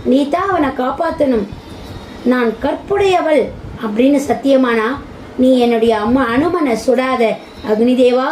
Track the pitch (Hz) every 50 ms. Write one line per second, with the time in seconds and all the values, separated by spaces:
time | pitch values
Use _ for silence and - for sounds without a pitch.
0 | 247 240 247 277 285 277 311 339 392 403 370 339 294 262 262 - 254 262 269 -
1 | 330 330 311 - 302 262 247 220 196 202 - - - - - - - - - -
2 | - - - - - 240 254 254 240 226 214 - - 285 311 320 - - 392 403
3 | 403 381 370 349 302 320 311 269 196 - - - - - - - - 214 208 220
4 | 254 277 285 277 - - 240 - - 277 269 262 262 240 233 226 214 226 269 285
5 | - - - - - - - - 254 262 262 247 240 240 233 220 226 233 226 208
6 | 208 226 247 269 262 233 233 254 311 349 339 359 311 262 226 - - 262 240 247
7 | 254 262 254 226 233 214 202 - - - - - - 208 214 214 233 247 254 247
8 | 254 247 240 254 262 294